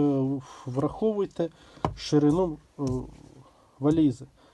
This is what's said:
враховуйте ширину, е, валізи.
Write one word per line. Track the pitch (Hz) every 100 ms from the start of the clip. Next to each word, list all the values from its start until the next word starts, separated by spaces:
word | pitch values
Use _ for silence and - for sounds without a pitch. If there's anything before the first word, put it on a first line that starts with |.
| 147 135 135 139 135 - 131
враховуйте | 127 143 - 220 208 196 - 165 - - - - -
ширину, | - 151 147 160 185 151 _ -
е, | 135 127 - - - - - _ _ -
валізи. | 139 165 151 117 131 _ _